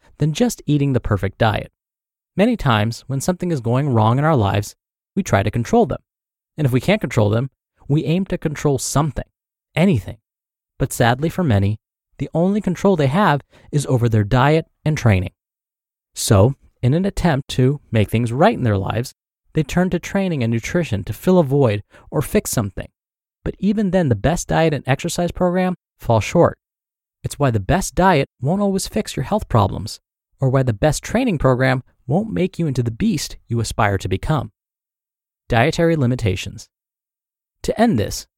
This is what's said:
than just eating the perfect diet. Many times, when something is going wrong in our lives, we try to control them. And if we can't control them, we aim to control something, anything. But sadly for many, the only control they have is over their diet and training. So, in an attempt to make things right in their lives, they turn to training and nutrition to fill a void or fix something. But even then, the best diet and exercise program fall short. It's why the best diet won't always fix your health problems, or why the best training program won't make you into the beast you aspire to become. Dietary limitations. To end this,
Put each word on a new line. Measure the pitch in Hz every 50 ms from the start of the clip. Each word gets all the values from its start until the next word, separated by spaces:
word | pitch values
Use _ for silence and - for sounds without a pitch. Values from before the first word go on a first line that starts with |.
| _ _ - -
than | 147 156 147
just | - 247 233 - - -
eating | - 147 143 143 143 127
the | 117
perfect | - - 107 92 98 98 - -
diet. | 120 110 101 - - - _ _ _ _ _ _ _ _ _ _ _ _ -
Many | - 202 247 233
times, | - - 139 113 104 104 113 117 - -
when | - 135 139
something | - - 185 - 180 175
is | 160 131
going | 107 113 120 131 151 147
wrong | 120 113 107 110 120 135
in | 147
our | 160 160
lives, | 123 101 98 104 104 107 - - _ _ _ _ _ _ _ -
we | 196 190
try | - - 98 104
to | 107
control | - 123 113 - 226 240 214
them. | 127 - - _ _ _ _ _ _ _ _ _ _ _
And | - 151
if | 123 123
we | 127
can't | - - 208 214
control | - 139 - - 107 104
them, | 104 117 135 131 _ _ _ _ _ _ - -
we | 143 156 139
aim | - 165 190 196
to | - 180
control | - - 160 143 - - 147 139 123
something, | - - - 139 160 147 - - - _ _ _ _ _ _ _ _ _ -
anything. | 151 170 202 160 104 - - - - _ _ _ _ _ _ _ _ _ _ _ -
But | 139 - -
sadly | - 123 117 123 127 156 165
for | - - 180
many, | 143 107 98 98 101 107 - _ _ _ _ _ _ _ -
the | 143 - -
only | 160 175 190 202 214
control | - 190 165 - - 202 190
they | 160 143
have | 131 143 196 214 175 147 139 - _ _ - _ - -
is | 147 131
over | - 131 120 120 117
their | 107 107 104
diet | 101 131 127 127 147 156 160 - _ _ _ -
and | 156 156 -
training. | - 117 98 92 90 - _ _ _ _ _ _ _ _ _ _ _ _ _ _ _ _ -
So, | - - - 113 95 101 131 139 _ _ _ _ _ -
in | 120 143
an | 175 190
attempt | 202 - - - 175 143 139 - -
to | - - 131 131 147 - _ -
make | 117 113 101 -
things | - 113 120 110 117
right | 135 175 226 240
in | - 123
their | 113 101 95
lives, | 95 101 104 110 131 - - _ _ _ _ _ _ _ -
they | 156 151
turn | - - 175 185 185
to | - 175
training | - - - 196 196 185 165 139 117
and | 113 117
nutrition | 113 - - - 180 160 - 110 95 92
to | - 104
fill | - - 185 185 180
a | 156
void | 127 139 143 135 113 104 104 - _ _ - - -
or | - - -
fix | - - 208 - -
something. | - - 101 98 - - - - _ _ _ _ _ _ _ _ _ _ -
But | - - -
even | - 202 214 220 214 185 165
then, | 190 170 131
the | 113
best | 98 - 147 170 - - -
diet | 160 160 165 160 151
and | - -
exercise | 120 135 - - 170 - - 175 170 -
program | - 180 180 175 185 180 185 185 - _ _ _
fall | _ - - 113 110
short. | - - - 131 127 - - - _ _ _ _ _ _ _ _ _ _ _ _ -
It's | 127 - -
why | 143 131
the | 113 107
best | 92 - 139 190 - - -
diet | - 180 190 180 135 139 - _ -
won't | 120 143 185 202 208
always | 196 190 196 -
fix | - - 220 - - -
your | - 131
health | - 196 220 - -
problems, | - 113 101 92 - - 90 - - - _ _ _ _ _ _ _ -
or | 135 131
why | 127 135 131
the | 127 107
best | - 143 151 - - -
training | - - 233 269 247 175 131
program | - 131 127 120 131 131 127 131 - _ _ _ _
won't | 123 139 190 226 226 170
make | 170 180 185 - -
you | 170
into | 151 131 127 117
the | 120
beast | 117 - 185 226 185 - - - - - _ -
you | 117 117
aspire | 110 - - - 110 101 98 92
to | - 95
become. | 95 95 - - 156 131 - 104 _ _ _ _ _ _ _ _ _ _ _ _ _ _ _ _ _ _ _ -
Dietary | 127 113 120 160 - - 170 165 165
limitations. | 151 127 117 127 120 117 113 110 - - 90 - 107 - _ _ _ _ _ _ _ _ _ _ _ _ _ _ _ _ _ _ _ -
To | - - -
end | 233 240 165 104
this, | 98 - - - - _ _